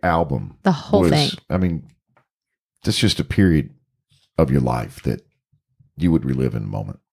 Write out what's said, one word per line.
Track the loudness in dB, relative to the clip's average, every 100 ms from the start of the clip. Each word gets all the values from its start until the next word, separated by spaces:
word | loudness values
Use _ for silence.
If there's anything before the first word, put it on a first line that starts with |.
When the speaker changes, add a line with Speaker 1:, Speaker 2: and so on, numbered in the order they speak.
Speaker 1:
album | 0 0 0 -4 -6 -2
Speaker 2:
The | 0
whole | 0 0 2
Speaker 1:
was, | 4
Speaker 2:
thing. | 2 0 -4 -6
Speaker 1:
I | -2
mean, | -2 -2 -8 _ _ _ _ _ _ _ _ _
that's | -4 0
just | 0 0
a |
period | -2 2 4 4 0 -8 _ _ _ _ _ 0
of | 2
your | 2
life | 0 -2 -6 -8
that | -6 -6 _ _ _ _ _ _ _ -4
you | 0
would | 0
relive | 0 -2 -2
in | -4
a | -8
moment. | -8 -10 -14 _